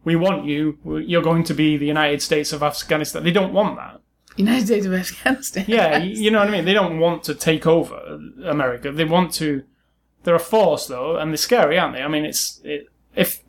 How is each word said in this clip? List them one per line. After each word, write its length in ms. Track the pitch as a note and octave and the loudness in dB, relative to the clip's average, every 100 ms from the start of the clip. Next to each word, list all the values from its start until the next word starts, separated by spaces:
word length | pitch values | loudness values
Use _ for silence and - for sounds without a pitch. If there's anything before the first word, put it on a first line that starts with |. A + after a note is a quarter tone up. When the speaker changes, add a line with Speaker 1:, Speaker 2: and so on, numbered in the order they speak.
Speaker 1:
We 120 | E3 E3 | 0 2
want 300 | F#3 F3 D3 | 2 0 -2
you. 320 | D3 D3+ D3 D#3+ D#3 D#3+ | -2 -2 -4 -8 -6 0
You're 160 | E3+ | 0
going 220 | D#3+ E3 | 2 2
to 100 | E3 | 0
be 240 | D3+ D#3 D3 | 2 2 2
the 80 | D3 | 0
United 360 | D3+ D3 C#3+ | 0 0 0
States 320 | - D#3 D3 | 0 -2 -2
of 100 | D3+ | -2
Afghanistan." 600 | D3 - - D#3 D3 D3 | -2 -2 -2 -2 -2 -4
They 80 | D#3+ | 0
don't 200 | F#3 F#3 | 2 2
want 220 | F#3+ G3+ - | 0 0 -2
that. 240 | - - _ _ _ - | -14 -18 _ _ _ 0
Speaker 2:
United 280 | G3+ B3+ G3+ | 2 2 2
States 180 | G#3 F#3+ | 2 2
of 80 | |
Afghanistan. 720 | F#3 F#3 - C4 C4+ - F3+ G3 | -2 -4 -4 -2 -2 -4 -6 0
Speaker 1:
Yeah, 240 | A3+ E3+ D3+ | 2 4 2
y-, 0 | |
Speaker 2:
<laughs> 80 | F3+ | -2
Nice. 100 | A3 | 0
Speaker 1:
you 120 | G#3+ | 2
know 80 | A3 | 4
what 80 | G3+ | 2
I 40 | |
mean? 120 | G#3 E3 | 2 2
They 80 | |
don't 260 | G#3 F3+ D#3+ | 2 2 2
want 240 | E3+ E3 - | 0 0 -6
to 100 | D3 | -4
take 320 | - D#3+ D#3+ | 0 2 4
over 520 | E3 - - - D3+ D3+ - F3+ | 2 2 -8 -14 -14 -16 -12 -4
America. 460 | D3 C3 A#2+ C#3+ | -2 0 -2 -6
They 100 | D3 D#3+ | -2 2
want 280 | E3+ F3 | 2 2
to, 300 | - D#3 C#3 - _ _ _ _ _ | -2 -4 -4 -8 _ _ _ _ _
they're 120 | - E3 | 0 0
a 40 | |
force, 480 | - A3 F#3 C#3+ - | 2 2 4 2 -4
though, 300 | B2 C#3 E3 | -6 -4 -2
and 120 | D#3 | -2
they're 60 | D3+ | -2
scary, 400 | - A#3+ D3+ F3 | 2 4 4 2
aren't 180 | D#3+ B2+ | 0 -4
they? 60 | |
I 40 | C#3+ | -4
mean, 160 | D3+ D3+ | -4 -4
it's, 360 | - - - | -4 -6 -8
it, 240 | C#3+ D3 - _ _ - | -10 -10 -10 _ _ -2
if 280 | F#3+ - | -2 -2